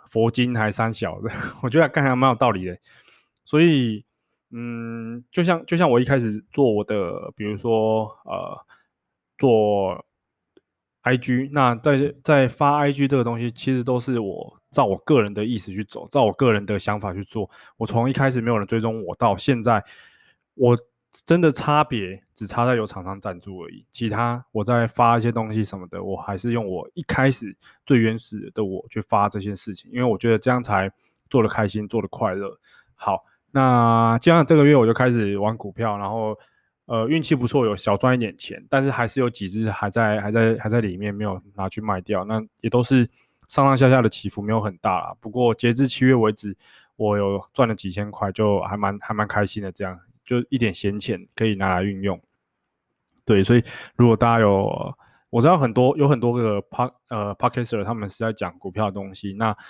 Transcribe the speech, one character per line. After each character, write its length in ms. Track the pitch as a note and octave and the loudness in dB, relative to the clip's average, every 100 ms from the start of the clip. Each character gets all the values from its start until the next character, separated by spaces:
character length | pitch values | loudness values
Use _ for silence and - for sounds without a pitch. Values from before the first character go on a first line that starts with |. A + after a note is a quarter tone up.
| _ | _
佛 260 | A2+ A2+ | 0 2
经 240 | A2+ B2 A#2+ | 2 0 0
还 160 | G#2+ | -2
三 200 | G2+ A2+ | 0 -2
小 280 | A2 G2 F#2+ | -2 -6 -6
的。” 100 | G#2+ - - | -10 -8 -10
<laughs> 120 | - | -8
我 80 | C3 | -2
觉 120 | C#3 | 2
得 80 | D#3 | 2
干 120 | D#3 | 2
还 140 | C#3 B2+ | 0 2
蛮 140 | C3 | 2
有 60 | A#2+ | 4
道 160 | B2+ | 2
理 140 | G2 F2+ | 0 -4
的。 120 | F2+ _ _ _ - _ _ | -10 _ _ _ -20 _ _
所 180 | _ D3+ | _ 4
以， 440 | E3+ D3+ A#2+ G#2+ - _ _ _ _ | 4 4 0 -4 -10 _ _ _ _
嗯， 720 | A#2+ A#2+ A#2 A#2 A#2 A2+ A#2+ B2 | -12 -10 -10 -10 -10 -12 -14 -8
就 140 | - | -2
像， 220 | E3+ E3+ D#3+ | 0 0 -2
就 100 | E3+ | 0
像 160 | F3 | 2
我 80 | A#2+ | 2
一 60 | B2+ | 2
开 120 | C3+ | 0
始 260 | A#2 G#2+ - | 0 -4 -6
做 220 | - C3+ | 0 2
我 120 | G#2 | 2
的， 500 | G#2 G#2+ F2+ F#2 - - | -2 -2 -4 -6 -12 -10
比 80 | |
如 140 | G#2 G#2 | -8 -6
说， 480 | B2 A2+ A2 A2 G#2+ - | -2 0 2 0 -2 -8
呃， 340 | - F#2 F2 - - _ _ _ _ _ _ - | -10 -8 -8 -12 -20 _ _ _ _ _ _ 0
做 680 | C3+ A2 G#2+ G2+ F#2+ F2+ - _ _ _ _ _ _ _ _ _ | 4 4 4 2 -2 -4 -12 _ _ _ _ _ _ _ _ _
I 160 | - B2+ | 0 0
G， 320 | B2+ B2 C#3 | 0 -2 -2
那 240 | D3 B2+ A#2 | 0 2 2
在， 400 | D3+ C#3 C#3 - | 2 2 0 -2
在 240 | - D3 B2+ | 2 4 4
发 300 | - C#3+ D3 | 2 0 2
I 160 | C#3+ | 0
G 120 | C#3 C#3 | 0 0
这 120 | C#3 | 2
个 60 | A#2+ | 0
东 120 | A#2 | -2
西， 140 | A#2+ | -6
其 240 | A#2 - C3 | -6 -4 -2
实 80 | |
都 160 | A#2+ B2 | -2 -2
是 200 | A#2+ B2 | -2 -4
我 420 | G2+ - - - _ | -4 -6 -12 -18 _
照 140 | - A#2+ | 0 2
我 120 | F#2+ | 0
个 220 | - D3 | 2 4
人 120 | G#2 | 4
的 100 | G#2 | 0
意 140 | A2 A#2 | -4 -4
思 160 | - | -8
去 100 | F#2+ | -10
走， 240 | G#2+ - - | -12 -14 -4
照 140 | C#3+ | 2
我 80 | A2+ | 2
个 220 | F#2 C3+ | 2 2
人 120 | G#2+ G2+ | 2 -2
的 140 | G#2 | -6
想 180 | - G#2 | -4 -6
法 160 | G2+ | -6
去 80 | F#2 G2 | -8 -10
做。 240 | A2+ F#2+ - - - | -8 -8 -10 -20 -10
我 100 | A2 | -4
从 240 | A#2 A#2+ | -2 0
一 40 | |
开 180 | C3 C3+ | 0 0
始 80 | B2+ | 0
没 100 | A2+ | 0
有 80 | A2+ | -2
人 80 | G2+ | 0
追 140 | A2+ | -2
踪 240 | A2+ A2+ F2+ | -2 -6 -8
我， 100 | - | 0
到 200 | A#2+ F#2+ | 0 2
现 260 | - B2 | 0 0
在， 220 | A2 A2 - - - _ _ _ _ - | 2 0 0 -14 -20 _ _ _ _ 0
我 220 | B2 A#2+ - _ _ - - | 4 2 0 _ _ -8 0
真 140 | E3+ | 2
的 100 | E3 | 4
差 340 | C3+ - D3 | 2 0 2
别 380 | D3+ A#2+ F#2 G2 _ - | 0 -2 -8 -12 _ -14
只 100 | G#2 | -8
差 200 | - A#2+ | -2 0
在 100 | B2 | 0
有 100 | G#2+ | -2
厂 160 | - | -8
商 160 | F2+ G2 | -12 -10
赞 200 | G2+ F2 | -10 -12
助 200 | G2+ F#2 | -14 -16
而 100 | E2 | -16
已。 160 | F2 - | -18 -20
其 200 | - A#2 | -6 -4
他 360 | G#2 A#2 A#2+ - | -2 -2 -4 -6
我 120 | A2 | -6
在 220 | G#2 A#2+ A2+ | 0 0 0
发 320 | - A#2+ A#2 | 2 4 4
一 40 | |
些 100 | A#2 | 0
东 200 | A2+ A2 | -2 -4
西 120 | A2 | -4
什 160 | G#2 G2 | -4 -6
么 80 | F2+ | -14
的， 160 | F#2 | -12
我 140 | F#2 F#2 | -10 -8
还 200 | - G2 | -8 -8
是 140 | A#2 | -4
用 160 | A#2 G#2 | -4 -4
我 200 | F#2 - | -8 -10
一 80 | - | -12
开 300 | - - C3+ | -6 0 0
始 240 | C3 G#2+ - _ _ - | 0 -6 -16 _ _ 2
最 160 | B2+ | 4
原 180 | A2+ A2+ | 4 -2
始 320 | - G#2+ G2+ | -8 -14 -10
的 100 | G2+ | -6
我 220 | G#2 F#2 - | -6 -6 -10
去 100 | - | -10
发 300 | G#2 A2 G#2 | -2 0 0
这 100 | G#2 | -2
些 160 | G2+ G2 | -8 -10
事 180 | - | -12
情， 160 | F#2+ - | -16 -10
因 80 | B2 | -2
为 40 | |
我 140 | B2 G2+ | 0 0
觉 120 | A#2+ | 2
得 80 | A2 | 2
这 140 | B2+ | 2
样 100 | B2 | 0
才 300 | A2+ G2+ G2 - _ _ _ | 0 0 0 -4 _ _ _
做 120 | C3+ | 2
得 60 | A2 | 2
开 180 | - G#2+ | 0 -2
心， 220 | G#2+ G#2 | -4 -6
做 140 | A#2 | -6
得 60 | F#2+ | -6
快 260 | - A2 F#2+ | -4 -4 -4
乐。 240 | G2 - _ _ _ | -8 -12 _ _ _
好， 300 | _ - F#2+ - _ _ | _ -4 -4 -6 _ _
那 680 | C#3 C3 B2 A#2 A2+ A2+ A#2 | 2 4 4 4 4 4 2
这 80 | - | 4
样 160 | E3+ C#3+ | 4 6
这 100 | D#3+ | 6
个 100 | C#3+ | 8
月 100 | D3 | 6
我 100 | A2+ | 6
就 80 | |
开 160 | A2+ B2+ | 4 2
始 280 | A#2+ G#2 G2+ | 2 0 -2
玩 180 | G#2 A2+ | -2 -4
股 140 | G#2 | -8
票， 260 | F2+ A2+ G#2 | -6 -4 -4
然 100 | G2+ | -6
后， 300 | A2 A2 G#2+ _ _ _ _ - | -4 -6 -6 _ _ _ _ -6
呃， 220 | A#2 A2+ | -2 0
运 120 | D#3+ | 0
气 140 | D3 | 0
不 140 | C#3+ B2 | 0 2
错， 180 | C#3+ A#2 | 0 0
有 100 | G2+ | 0
小 220 | - A#2+ | 0 2
赚 160 | C3 | 2
一 40 | B2+ | 2
点 200 | A2+ - | -2 -8
钱， 260 | - - - | -16 -16 -4
但 140 | C#3 | 0
是 80 | C3+ | 0
还 160 | A2+ A#2 | 0 -2
是 120 | - | -2
有 80 | B2 | -2
几 200 | - G2 | -2 -8
只 240 | G2+ A2 | -4 -4
还 180 | G2 G#2 | -4 -4
在， 320 | G#2+ A2+ G#2+ | 0 0 0
还 80 | G2+ | 0
在， 260 | A2+ A2+ A2 | 2 2 2
还 120 | G#2+ | 0
在 120 | A#2 | 0
里 160 | G#2+ F2+ | -2 -4
面， 180 | G#2 G2+ | -6 -6
没 80 | |
有 180 | G#2+ F#2 G2 G2+ | -6 -8 -10 -8
拿 120 | F#2+ | -8
去 140 | - | -6
卖 180 | G#2+ F#2+ | -4 -4
掉。 220 | F2+ G2+ G2 | -2 -4 -2
那 140 | A2 A2 _ | -4 -6 _
也 80 | A#2 | -2
都 140 | B2 | 0
是 260 | A#2+ C3 A#2 _ _ _ - | 4 4 2 _ _ _ -6
上 180 | - C#3 | 2 4
上 100 | C3 | 6
下 140 | C3 | 6
下 140 | C3 | 6
的 60 | A2+ | 4
起 200 | - G2+ | 0 -8
伏， 120 | - | -8
没 120 | G#2 | -2
有 80 | A2+ | -2
很 160 | G#2 F2+ | -2 -4
大 220 | G#2+ F#2 | -2 -2
啦。 160 | D#2+ F2 | -4 -12
不 120 | A2 | -8
过 200 | A2+ A#2+ | 0 0
截 220 | A2 A#2+ | 2 0
至 140 | A#2+ C3+ | 2 0
七 180 | - B2+ | 2 4
月 80 | |
为 180 | C3 A2 | 4 4
止， 240 | G#2+ G#2 F#2+ _ _ _ - | 0 -6 -12 _ _ _ -4
我 220 | G#2+ G#2 | -2 0
有 260 | G2+ G2 - | 0 -2 -4
赚 140 | - A#2+ | 0 0
了 60 | |
几 160 | G#2+ G2 | 0 -6
千 220 | F2+ G#2 | -6 -8
块， 200 | G#2 G2+ | -6 -4
就 280 | F#2 G#2+ G2+ | 0 2 2
还 160 | F#2 G2+ | -2 -4
蛮， 180 | G2+ G2+ | -4 -4
还 140 | - | -6
蛮 140 | G#2 G#2+ | -4 -2
开 160 | - G2+ | 0 -2
心 180 | - | -4
的 80 | G2 | -12
这 120 | - | -8
样， 160 | G2 F2+ _ _ - | -10 -10 _ _ -4
就 180 | B2 B2 | -4 -2
一 80 | C3 | -2
点 160 | A#2 | -2
闲 240 | F2 G2+ G#2 | -2 -4 -4
钱 300 | G2 F#2+ F#2+ - | -6 -8 -10 -4
可 100 | A2+ | -2
以 100 | G2+ | 0
拿 140 | G2 | 0
来 140 | F2+ | 0
运 180 | G2 G2 | -2 -4
用。 180 | G2 F2 _ _ _ _ _ _ _ _ _ _ | -6 -6 _ _ _ _ _ _ _ _ _ _
对， 200 | - G#2 | 2 4
所 120 | G2 A#2+ | 6 4
以 80 | - - - - | 2 -6 -6 2
如 120 | B2 | 4
果 100 | A2 | 4
大 180 | A#2 A#2 | 4 4
家 40 | |
有， 580 | G#2+ G2 G2 - - - _ _ _ | 4 4 0 -4 -8 -12 _ _ _
我 100 | A#2 | 2
知 80 | C3 | 4
道 100 | F3+ | 4
很 140 | C3 | 2
多， 240 | A2 B2+ D#3 | 2 2 4
有 100 | C#3+ | 2
很 120 | C3+ | 2
多 140 | A#2+ | 0
个 260 | A#2+ A2+ G2+ | 0 0 -2
pod-， 300 | - - B2+ - - | -4 -4 -6 -6 -10
呃， 260 | A2+ G#2 G2+ | -6 -6 -2
podcaster， 480 | B2 B2+ A#2+ A2 | -2 -2 -4 -4
他 100 | G2+ | -4
们 160 | A#2 G#2 | -6 -8
是 80 | - | -6
在 160 | A2+ | -6
讲 240 | G#2+ F#2 E2+ | -4 -8 -10
股 140 | G2 | -10
票 140 | F2+ G#2+ | -4 -4
的 60 | |
东 220 | G2 G2 | -4 -12
西， 200 | F#2+ G2+ | -12 -12
那 220 | G2 A2+ G#2 - | -4 -4 -4 -10